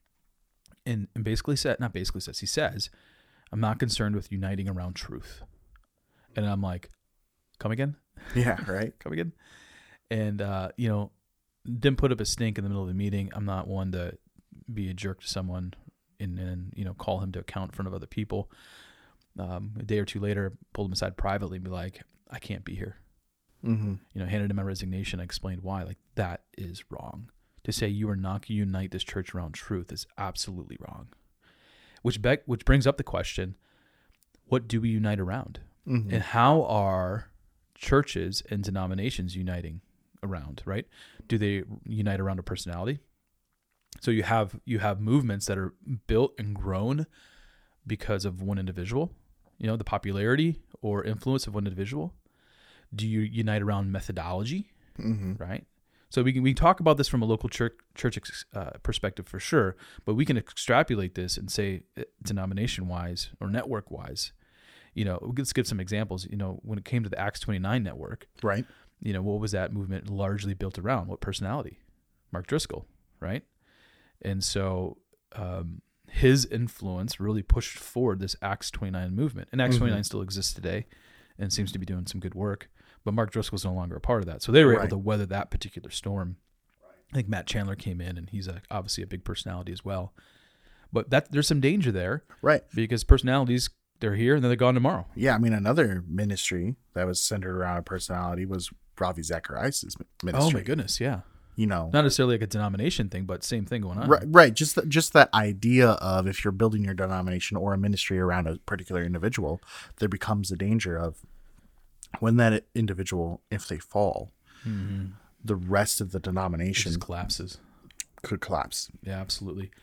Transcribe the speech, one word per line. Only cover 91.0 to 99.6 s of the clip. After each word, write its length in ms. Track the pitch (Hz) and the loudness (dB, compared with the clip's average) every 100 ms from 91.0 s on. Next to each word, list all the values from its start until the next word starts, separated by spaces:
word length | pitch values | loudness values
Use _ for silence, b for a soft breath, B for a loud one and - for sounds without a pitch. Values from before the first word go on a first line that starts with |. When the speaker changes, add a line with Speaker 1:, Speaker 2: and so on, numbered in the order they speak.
| 139 | 4
Speaker 1:
that, 200 | 131 - | 4 4
there's 160 | 139 147 | 2 4
some 120 | 147 | 4
danger 320 | 135 202 139 | 4 4 2
there. 320 | 95 90 139 - - | 2 0 -2 -6 0
Speaker 2:
Right. 220 | - 147 - | 4 4 2
Speaker 1:
Because 300 | - 113 120 | -2 0 0
personalities, 640 | - 135 127 131 123 123 - - _ _ | 6 6 8 4 4 2 0 -6 _ _
they're 160 | 113 101 | -2 2
here 200 | 117 147 | 4 6
and 80 | |
then 60 | 123 | 4
they're 60 | 120 | 6
gone 180 | 123 | 6
tomorrow. 320 | 127 127 160 87 - | 6 4 0 -4 0
Speaker 2:
Yeah, 200 | 127 117 | 4 6
I 20 | |
mean, 140 | 117 | 4
another 520 | 110 101 147 123 92 87 | 4 4 6 4 2 -2
ministry 680 | 87 104 98 - 90 92 131 _ | 0 0 0 -2 -2 -2 -4 _
that 120 | - 92 | -2 0
was 140 | 90 | 0
centered 380 | - 104 92 92 | 0 -2 -2 -2
around 200 | 90 87 | -2 -2
a 20 | |
personality 640 | 87 92 - 90 90 87 95 | -4 -6 -4 -4 -2 -2 -4
was 240 | 95 - - _ - | -4 -6 -12 _ -4
Ravi 240 | 92 82 | -2 -2
Zacharias' 600 | 80 85 - 65 | -4 -4 -4 -4